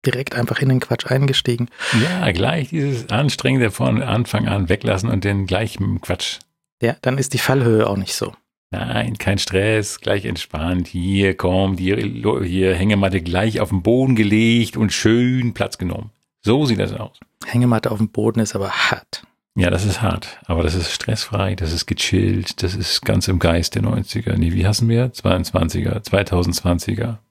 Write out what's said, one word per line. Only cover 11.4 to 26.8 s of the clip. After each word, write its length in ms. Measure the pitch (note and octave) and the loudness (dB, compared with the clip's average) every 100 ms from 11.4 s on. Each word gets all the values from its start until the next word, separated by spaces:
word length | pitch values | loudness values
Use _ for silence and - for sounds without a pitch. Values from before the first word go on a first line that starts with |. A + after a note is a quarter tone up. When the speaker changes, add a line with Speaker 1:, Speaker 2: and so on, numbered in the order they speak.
| F#2 F#2 F#2+ F2+ | 0 2 0 0
Speaker 2:
die 160 | F#2 | 0
Lo-, 500 | G#2+ G#2+ A#2 G#2+ - | 0 -2 -2 -2 0
hier 320 | F2+ F2+ F#2+ F2 | 0 2 2 2
Hängematte 460 | G2 G#2 G2 F#2 | 2 2 2 0
gleich 380 | E2+ F2+ A2 G#2+ | 0 0 0 0
auf 100 | G#2+ | 0
den 140 | F#2+ | 0
Boden 320 | F2 B2 C3 A#2 | 2 4 4 4
gelegt 600 | G#2 G#2+ A2+ A#2+ A2 - | 4 4 4 4 2 0
und 160 | G#2+ | 0
schön 600 | - A2 A#2 B2 B2+ A#2+ | 2 2 4 2 0 -2
Platz 240 | - G#2 - | -2 -6 -4
genommen. 340 | F2+ - G#2+ _ _ _ | -6 -6 -10 _ _ _
So 220 | G2+ B2+ D3 | 0 2 2
sieht 140 | G#2 | 0
das 140 | G2 | 0
aus. 260 | G2+ G#2+ _ - _ - | -4 -10 _ -20 _ -2
Speaker 1:
Hängematte 460 | A#2+ B2 A2+ - | 2 4 2 0
auf 60 | G#2+ | 0
dem 120 | G#2+ | 0
Boden 300 | - G#2+ A2 | 2 0 2
ist 160 | G#2+ G#2 | -2 -2
aber 160 | G2 | -4
hart. 520 | - - - - - - _ _ - | 0 0 0 -6 -16 -16 _ _ 0
Speaker 2:
Ja, 140 | F2+ | 2
das 140 | F#2 | 2
ist 180 | G2+ F#2 | 0 0
hart, 380 | G#2 F2+ - - - | -2 -2 -8 -18 -4
aber 180 | E2 | 0
das 100 | D#2+ F2+ | 0 0
ist 160 | E2+ | -2
stressfrei, 600 | - - A2 - G#2 F#2+ F#2+ | -4 -4 -4 -4 -2 -2 -2
das 180 | E2 | -2
ist 120 | F2 - | -4 -4
gechillt, 800 | - - F#2+ F#2+ F#2+ F#2 - | -4 0 2 2 0 -2 -4
das 100 | F#2 | -4
ist 280 | F#2+ F#2 - | -4 -4 -2
ganz 260 | - G2 F#2+ | 0 0 2
im 100 | F2+ | 2
Geist 380 | F2 E2+ E2 - | 2 2 0 -2
der 60 | |
neunziger. 560 | G2+ - F#2+ - - F#2 | 0 -2 -2 -6 -2 0
Nee, 160 | E2+ | 2
wie 120 | F#2 F2+ | 2 2
heißen 220 | G#2+ A#2 | 2 4
wir? 240 | A2+ B2+ | 2 2
Zweiundzwanziger, 880 | - G2 F#2 - - E2+ F2 - G#2 | 0 0 0 0 0 0 0 -2 -4
zweitausendzwanziger. 1160 | - G2 G2 F#2 F2 F2 F2+ F2 | 0 0 2 2 2 0 0 0